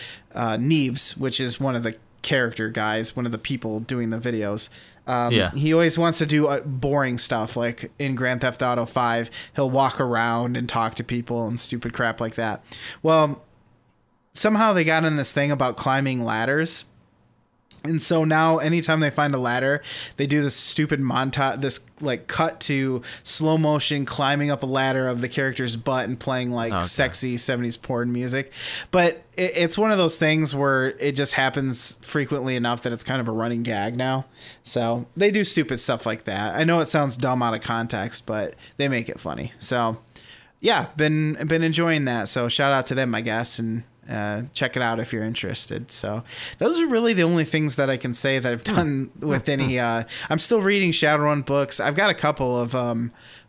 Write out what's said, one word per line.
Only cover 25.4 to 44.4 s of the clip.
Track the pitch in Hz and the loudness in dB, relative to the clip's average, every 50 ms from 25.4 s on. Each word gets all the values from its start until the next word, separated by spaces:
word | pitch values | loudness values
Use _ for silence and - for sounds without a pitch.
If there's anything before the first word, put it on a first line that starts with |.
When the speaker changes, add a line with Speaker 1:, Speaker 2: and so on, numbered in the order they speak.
| 139 135 123 - 131 123 117 | -2 0 0 -2 -2 -2 -4
Speaker 1:
butt | 117 113 - 131 127 120 101 | -4 -2 -2 0 0 0 -2
and | 131 127 | -4 -6
playing, | - 139 131 127 127 123 | -4 -4 -2 -2 -2 -2
like, | 120 120 117 117 107 | -2 -2 -2 -2 0
Speaker 2:
Okay. | 92 87 | 0 0
Speaker 1:
sexy | 90 - - 139 127 - - - 127 123 117 | 0 0 0 0 0 0 -2 -4 -2 -2 -2
seventies | - - 131 120 123 120 117 - | -2 -2 -2 -2 -2 -4 -4 -6
porn | - - 131 117 120 120 | -6 -4 -2 -2 -2 -2
music. | 120 120 123 123 123 135 135 - - - - - - - - - | -2 -2 -2 -2 -2 -4 -4 -6 -10 -12 -10 -8 -8 -10 -6 0
But | - 180 175 175 165 - - _ _ - | 2 4 4 4 4 0 -6 _ _ -2
it, | 185 180 - | -2 0 2
it's | 170 175 165 - - | 2 2 2 2 2
one | 214 220 | 2 4
of | 214 190 | 4 4
those | 180 160 - - | 4 2 2 2
things | 165 151 156 156 156 139 143 | 2 4 4 4 2 2 0
where | 139 139 139 135 131 131 131 131 - | 0 2 2 4 2 2 0 0 -2
it | 123 143 | -2 -2
just | 139 127 143 135 - | 0 0 0 0 2
happens | 151 135 135 127 143 135 135 123 117 - - - - | 2 2 2 0 0 -2 -2 -2 -2 -4 -4 -6 -8
frequently | - - - 151 139 123 147 139 127 131 131 | -10 -4 -2 -2 -2 -2 -2 -4 -2 -2 -2
enough | 123 120 120 120 120 - | 0 0 0 -2 -2 -2
that | 127 | -4
it's | 120 117 - | -4 -4 -4
kind | - 131 135 | -4 -2 -2
of | 120 117 | -2 -2
a | |
running | 110 113 113 117 120 117 | -2 -2 -2 0 -2 -2
gag | 117 117 110 101 101 110 120 | -2 -2 -2 -2 -2 -2 -2
now. | 123 127 131 131 135 131 - - - - - - - _ | -2 -2 0 0 -2 -4 -6 -14 -20 -20 -20 -20 -14 _
So | - - 127 117 113 117 120 120 - - | -4 -2 0 0 2 0 -2 -4 -6 -2
they | 165 196 208 | 0 2 2
do | 196 214 202 | 2 2 2
stupid | - - - 151 - 131 120 | 2 2 2 0 0 -2 -2
stuff | - - 127 113 - 117 | 0 -2 -2 -2 -2 -4
like | 110 110 - | -4 -4 -4
that. | - 98 98 104 107 85 120 | -6 -4 -2 -2 -2 -2 0
I | 160 | 2
know | 165 175 170 | 2 2 2
it | 156 - | 2 2
sounds | - 160 147 135 120 | 2 2 2 2 0
dumb | 123 131 131 127 127 120 | 0 0 0 0 2 2
out | 117 110 | 0 0
of | 107 | -2
context, | - - 117 113 117 117 - 107 95 110 - - - | -2 -2 -2 -2 -2 -2 -4 -4 -4 -4 -6 -6 -6
but | - 110 107 101 87 - - - - - - | -4 -4 -2 -4 -4 -6 -12 -18 -16 -6 -4
they | 143 139 | -2 0
make | 131 120 117 - | 0 -2 -2 -4
it | - - | -8 -8
funny. | - 85 67 58 71 120 - - | -8 -6 -6 -6 -8 -8 -10 -8
So, | - - 127 123 117 113 110 - - _ _ - - - - - - - _ _ | -6 -2 0 0 0 0 -2 -4 -8 _ _ -20 -20 -20 -20 -20 -20 -20 _ _
yeah, | - 208 226 165 175 - - 147 | 0 2 2 2 0 -2 -2 0
been, | 151 151 156 156 156 151 156 - 156 156 | 2 2 2 2 2 0 -2 -2 -2 0
been | 165 165 165 | 0 2 2
enjoying | 160 160 165 170 165 160 151 143 | 2 2 2 2 2 2 2 2
that. | 131 120 117 101 - | 0 0 -2 -2 -2
So | - 131 120 120 | -2 0 0 0
shout | - - 143 139 139 | 2 2 2 4 4
out | 135 127 - | 2 2 0
to | 135 | 0
them, | 127 135 123 113 | 0 0 0 0
I | 104 | 0
guess, | 117 113 107 113 120 117 - - | 0 0 0 0 -2 -2 -4 -4
and, | 117 113 110 117 117 - _ _ _ - | -4 -4 -4 -4 -6 -10 _ _ _ -8
uh, | 123 107 104 104 104 104 | -6 -4 -4 -4 -4 -4